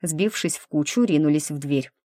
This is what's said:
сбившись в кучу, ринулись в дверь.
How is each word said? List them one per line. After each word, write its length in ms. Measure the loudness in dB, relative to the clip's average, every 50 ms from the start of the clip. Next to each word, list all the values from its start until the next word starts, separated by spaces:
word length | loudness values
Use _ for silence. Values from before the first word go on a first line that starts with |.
сбившись 560 | -6 -4 -2 0 0 0 0 -2 -4 -4 -4 -6
в 100 | -10 -4
кучу, 360 | -2 -2 -2 0 0 0 2
ринулись 460 | 4 4 4 4 4 2 2 0 -2
в 100 | -8 -6
дверь. 320 | -4 -2 -2 -2 -2 -4 _ _ _ _ _